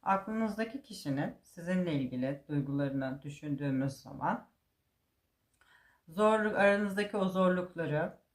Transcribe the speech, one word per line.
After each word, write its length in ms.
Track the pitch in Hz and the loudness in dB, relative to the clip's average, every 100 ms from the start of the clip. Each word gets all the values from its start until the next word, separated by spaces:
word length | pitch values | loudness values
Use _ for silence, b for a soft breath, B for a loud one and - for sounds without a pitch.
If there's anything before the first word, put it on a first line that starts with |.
Aklınızdaki 760 | - 196 190 220 220 208 226 269 | 2 0 0 -2 -2 -2 -6 -6
kişinin 540 | - 202 147 135 175 - | -14 -12 -4 -2 -4 -8
sizinle 520 | _ - 170 185 180 | _ -12 -2 0 0
ilgili 500 | 143 127 127 131 143 - | 0 -2 -2 -4 -4 -4
duygularını 760 | 147 135 139 139 135 131 135 | -2 0 0 0 -2 -4 -6
düşündüğümüz 800 | 147 - 151 139 143 131 135 - | -10 -12 -6 -4 0 0 -2 -4
zaman 500 | - 143 151 226 - _ _ _ _ _ _ _ _ _ _ _ b b b b - | -14 -4 -2 -2 -6 _ _ _ _ _ _ _ _ _ _ _ b b b b -12
zorluk, 500 | 160 214 220 214 196 | 2 4 6 2 4
aranızdaki 600 | 202 202 208 190 208 214 | 6 6 2 -2 -2 0
o 80 | 185 | 0
zorlukları 920 | 185 185 180 180 165 156 151 180 - _ | 4 4 4 -2 -4 -2 0 -2 -6 _